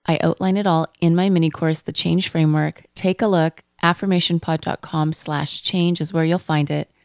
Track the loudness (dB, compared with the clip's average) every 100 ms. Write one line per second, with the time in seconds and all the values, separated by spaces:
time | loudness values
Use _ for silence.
0 | -4 0 0 0 0 0 2 0 -2 _
1 | 2 4 2 2 0 0 -2 -2 -4 -4
2 | 0 0 0 2 2 2 0 -6 -14 -4
3 | -2 0 2 2 2 -2 _ _ -2 0
4 | 0 0 2 0 -2 -4 -4 -8 -6 -2
5 | -2 -4 -6 -4 -4 -6 -4 0 0 0
6 | -2 0 0 0 0 -2 0 -4 -6 _